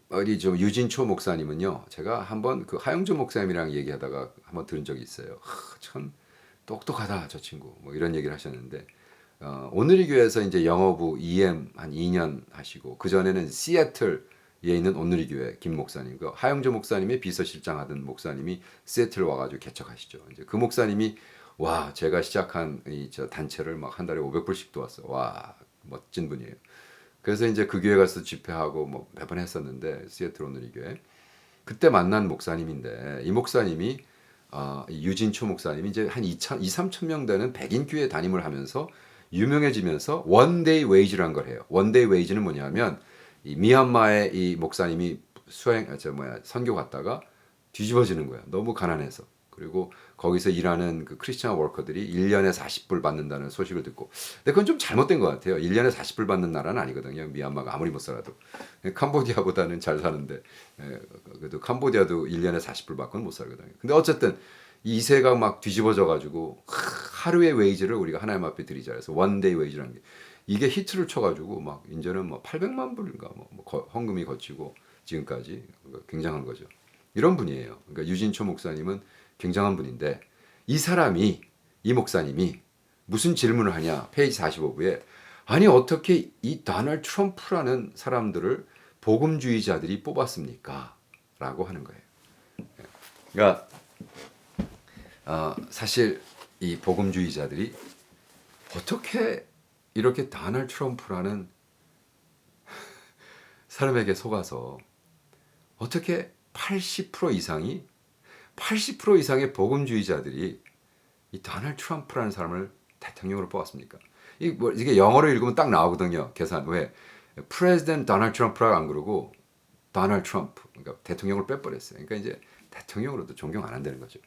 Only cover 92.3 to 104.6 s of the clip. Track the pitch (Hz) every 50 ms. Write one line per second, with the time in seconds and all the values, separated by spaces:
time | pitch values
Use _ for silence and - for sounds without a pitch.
92.3 | _ _ _ _ _ - - - _ - - - _ - - - - - - -
93.3 | - 98 107 95 90 - - - - - _ _ _ _ - - - - - -
94.3 | _ _ _ _ _ - - - - - _ _ - - - - - _ _ -
95.3 | 80 80 80 76 - - - - - - 113 101 - 123 113 104 - - - -
96.3 | - - - _ _ _ 92 87 85 - - 95 90 95 101 95 90 92 90 80
97.3 | 69 76 71 71 73 82 110 117 - - - - - _ _ _ _ _ _ _
98.3 | _ _ _ _ _ _ - - - 175 - - 233 - - - - 247 208 -
99.3 | - - - _ _ _ _ _ _ _ _ _ _ 110 113 127 127 147 131 -
100.3 | - 101 - 95 113 131 135 131 - - 147 127 120 117 - - 95 90 92 101
101.3 | 104 101 90 - _ _ _ _ _ _ _ _ _ _ _ _ _ _ _ _
102.3 | _ _ _ _ _ _ _ - - - - - - - - _ _ _ - -
103.3 | - - - _ _ _ _ _ - - 139 135 127 120 101 95 90 - - 110
104.3 | 107 98 87 - 69 60